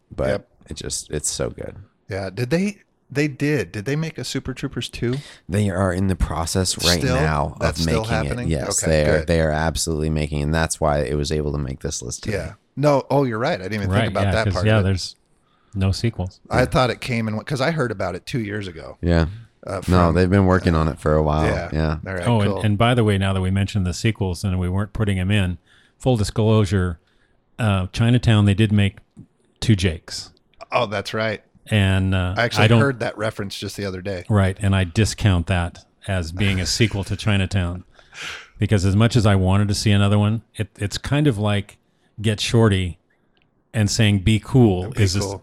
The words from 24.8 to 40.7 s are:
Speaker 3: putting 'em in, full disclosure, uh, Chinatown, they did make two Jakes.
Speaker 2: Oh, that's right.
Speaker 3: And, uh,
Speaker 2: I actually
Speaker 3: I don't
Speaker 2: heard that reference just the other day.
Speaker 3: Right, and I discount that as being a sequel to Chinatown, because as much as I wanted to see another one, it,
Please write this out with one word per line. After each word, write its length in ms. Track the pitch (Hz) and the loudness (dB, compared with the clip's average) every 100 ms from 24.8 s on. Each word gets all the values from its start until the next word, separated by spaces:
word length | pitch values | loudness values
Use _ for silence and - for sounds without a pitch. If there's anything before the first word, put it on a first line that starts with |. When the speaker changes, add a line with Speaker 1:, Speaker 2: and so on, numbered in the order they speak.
| 101 | -4
Speaker 3:
putting 260 | - 104 95 | -4 -2 0
'em 120 | 92 | 0
in, 260 | 104 92 90 _ _ _ _ | 0 0 -4 _ _ _ _
full 200 | 131 120 | -2 0
disclosure, 840 | 101 - 110 110 98 101 90 82 _ _ _ _ _ - | 0 0 2 4 4 0 0 -4 _ _ _ _ _ -4
uh, 280 | 110 98 90 | 0 0 -2
Chinatown, 520 | - 117 123 123 107 104 | 0 2 4 4 4 4
they 80 | |
did 180 | 95 110 | 4 2
make 240 | 104 101 - _ - - _ _ _ | 4 2 -4 _ -20 -20 _ _ _
two 140 | - 101 | 0 2
Jakes. 540 | 90 76 - - - _ _ _ - | 2 -4 -12 -14 -14 _ _ _ -4
Speaker 2:
Oh, 120 | 123 113 | -2 -2
that's 260 | 101 - | -4 -6
right. 280 | 113 110 107 _ _ - | -4 -4 -4 _ _ -2
Speaker 3:
And, 460 | 107 95 95 95 95 | 2 2 2 0 0
uh, 180 | 90 98 | -2 -2
Speaker 2:
I 60 | |
actually 220 | 117 - 107 | -2 2 4
Speaker 3:
I 20 | |
don't 140 | 117 | 6
Speaker 2:
heard 180 | 139 123 | 4 0
that 180 | 117 - | -6 -4
reference 380 | 110 - 98 - | -6 -6 -10 -8
just 200 | 101 - | -10 -8
the 80 | 98 | -8
other 160 | 92 | -8
day. 240 | 95 92 - | -8 -8 0
Speaker 3:
Right, 280 | 104 95 95 | 2 2 2
and 160 | 98 98 | 0 2
I 80 | |
discount 640 | 90 110 104 - 110 87 82 | 2 2 0 2 2 2 0
that 380 | 90 85 - _ _ - | -2 -2 -8 _ _ -6
as 240 | 95 80 | -4 -4
being 260 | 87 101 92 | -2 0 0
a 60 | 87 | -2
sequel 380 | - 113 101 95 | 0 0 0 -4
to 100 | 101 | -4
Chinatown, 720 | 113 98 92 101 87 90 - _ _ - - - - - | 0 0 0 0 -2 -4 -12 _ _ -16 -14 -14 -18 -4
because 260 | 104 107 95 | 0 2 4
as 100 | 98 | 4
much 200 | 117 127 | 4 4
as 100 | 104 | 4
I 100 | 98 | 4
wanted 320 | 92 98 104 | 4 2 2
to 60 | 101 | 0
see 160 | 110 | 2
another 280 | 101 101 104 | 4 4 4
one, 220 | 104 113 - - | 2 0 -6 -10
it, 140 | 104 | -10